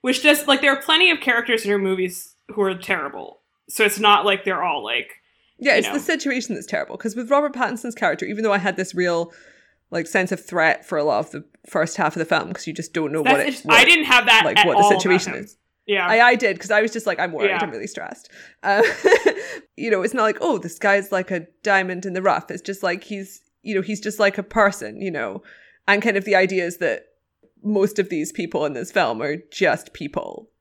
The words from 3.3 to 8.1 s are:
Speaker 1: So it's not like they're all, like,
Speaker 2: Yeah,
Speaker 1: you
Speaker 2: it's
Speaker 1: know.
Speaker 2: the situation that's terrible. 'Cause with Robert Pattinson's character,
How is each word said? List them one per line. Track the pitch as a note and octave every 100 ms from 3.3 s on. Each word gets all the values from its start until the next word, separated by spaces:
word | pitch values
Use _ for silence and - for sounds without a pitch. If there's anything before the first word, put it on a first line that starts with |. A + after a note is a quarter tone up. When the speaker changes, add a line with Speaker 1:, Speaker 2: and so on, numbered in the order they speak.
| - _ _ _
Speaker 1:
So | - G#3+
it's | G#3
not | G#3 G3+ F#3+
like | G3
they're | G3 F#3
all, | F3 D3
like, | G#2+ A#2+ - - _ _ _ _
Speaker 2:
Yeah, | C#4
Speaker 1:
you | -
Speaker 2:
it's | -
Speaker 1:
know. |
Speaker 2:
the | C#4+
situation | - D#4+ C#4 B3+ - G#3+
that's | -
terrible. | - - -
'Cause | A3+ G#3
with | A3+
Robert | C#4 D4
Pattinson's | C4+ A#3+ A3+ B3 A3+
character, | F#3